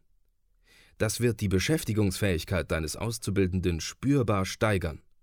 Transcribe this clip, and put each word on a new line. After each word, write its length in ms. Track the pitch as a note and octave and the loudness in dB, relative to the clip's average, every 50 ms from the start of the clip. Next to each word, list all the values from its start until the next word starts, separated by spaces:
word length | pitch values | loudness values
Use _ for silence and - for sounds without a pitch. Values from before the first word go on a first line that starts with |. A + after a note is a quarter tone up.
| _ _ _ _ _ _ _ _ _ _ _ _ _ _ _ - - _ _ - | _ _ _ _ _ _ _ _ _ _ _ _ _ _ _ -20 -20 _ _ -4
Das 200 | - A2 - - | -2 -2 0 0
wird 220 | A#2 B2 A2+ - | 0 0 0 0
die 60 | A2 | 0
Beschäftigungsfähigkeit 1200 | F#2+ F#2 F#2 - - D#3 D#3 - A#2+ G#2+ G#2 G#2 F#2+ F2+ - G#2+ G2 F2 D#2 - - G2+ E2+ E2 - | 2 2 2 2 2 0 0 0 -2 0 2 2 0 0 0 0 0 0 0 -2 -2 -2 -2 0 0
deines 240 | F2 D#2+ D#2+ D2+ - | -2 -2 -2 -4 -4
Auszubildenden 880 | - - A#2 A2+ - - A2 F#2 G2+ G2 F2+ F#2 F#2 E2+ F2+ E2+ D#2+ | -4 -6 -6 -6 -6 -4 -2 2 2 2 2 2 0 0 0 -2 -2
spürbar 640 | - - - - - C3 C#3+ C#3 A#2 G#2+ G#2 F#2+ F#2+ | -4 -8 -8 -4 0 2 2 2 2 2 0 0 0
steigern. 580 | F#2 - - A2+ G#2+ G#2 F#2+ F2+ D#2+ C#2+ - - _ _ _ | -2 -2 0 2 2 2 2 0 -2 -6 -8 -16 _ _ _